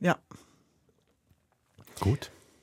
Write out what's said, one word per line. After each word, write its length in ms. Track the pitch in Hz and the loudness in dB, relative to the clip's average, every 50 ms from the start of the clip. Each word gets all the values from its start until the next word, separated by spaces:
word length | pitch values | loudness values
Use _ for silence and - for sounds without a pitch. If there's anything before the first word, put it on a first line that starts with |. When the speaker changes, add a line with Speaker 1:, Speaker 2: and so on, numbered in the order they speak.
Speaker 1:
Ja. 180 | - 180 160 - _ - - - - _ _ _ _ _ _ _ _ _ _ _ _ _ _ _ _ _ _ _ _ _ _ _ _ _ _ - - - - - | 0 0 0 0 _ -20 -20 -20 -20 _ _ _ _ _ _ _ _ _ _ _ _ _ _ _ _ _ _ _ _ _ _ _ _ _ _ -20 -20 -16 -6 0
Speaker 2:
Gut. 300 | - 98 135 - - - - - - _ _ _ | 2 2 2 0 -2 -10 -16 -20 -20 _ _ _